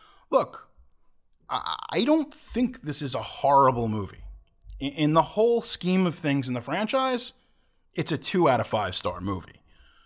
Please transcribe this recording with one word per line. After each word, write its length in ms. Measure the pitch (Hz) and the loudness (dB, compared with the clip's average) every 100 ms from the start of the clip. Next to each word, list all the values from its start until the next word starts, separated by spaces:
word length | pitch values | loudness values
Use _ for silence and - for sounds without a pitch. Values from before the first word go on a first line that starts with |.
| - _ _ | -20 _ _
Look, 380 | 254 - - - _ _ _ _ _ _ _ - | 2 2 -6 -20 _ _ _ _ _ _ _ -8
I, 280 | 127 - 78 - | -8 -6 -8 -4
I 120 | 160 | -2
don't 300 | 240 320 277 | 2 2 0
think 480 | - - 233 254 - | -10 -6 -2 -2 -2
this 200 | 151 139 | -6 -4
is 120 | 139 | -4
a 80 | 123 | -4
horrible 640 | 104 - 139 139 131 127 113 | -8 -2 4 6 6 4 0
movie. 300 | 107 92 - - - _ _ - - | -2 -6 -10 -18 -18 _ _ -20 -10
In, 120 | 135 | -8
in 200 | 156 151 | 0 2
the 100 | 165 | 4
whole 380 | 156 208 233 233 | 2 2 2 2
scheme 460 | - - 175 185 180 | 0 -2 2 2 2
of 80 | |
things 340 | - 147 139 127 | 0 -2 0 -2
in 60 | |
the 60 | 123 | -4
franchise, 720 | 123 170 214 269 262 247 - - _ _ _ _ _ | -4 -4 0 0 0 -2 -4 -8 _ _ _ _ _
it's 160 | - 113 | -6 -4
a 80 | 147 | -4
two 300 | - 185 156 | 0 2 4
out 100 | 123 | 4
of 80 | - | 0
five 280 | 107 95 | -2 -2
star 260 | - 92 90 | -4 -6 -6
movie. 400 | 95 92 - - _ _ _ _ | -6 -6 -10 -20 _ _ _ _